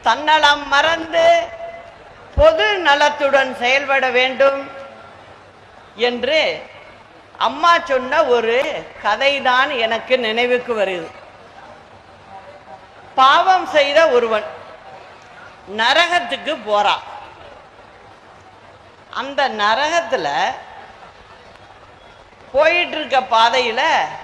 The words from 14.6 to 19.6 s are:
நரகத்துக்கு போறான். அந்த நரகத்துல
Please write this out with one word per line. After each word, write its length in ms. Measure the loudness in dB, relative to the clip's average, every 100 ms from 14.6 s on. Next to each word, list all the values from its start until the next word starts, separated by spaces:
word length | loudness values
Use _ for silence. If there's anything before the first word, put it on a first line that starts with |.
| -20 -20 -20 -20 -20 -20 -20 -20 -20 -20 -14 -2
நரகத்துக்கு 800 | 0 2 2 0 -4 -8 -6 -8
போறான். 380 | -2 0 0 -2 -6 -18 -18 -20 -20 -20 -20 -20 -20 -20 -20 -20 -20 -20 -20 -20 -20 -20 -20 -20 -16
அந்த 380 | -12 -8 -2 -2
நரகத்துல 800 | 0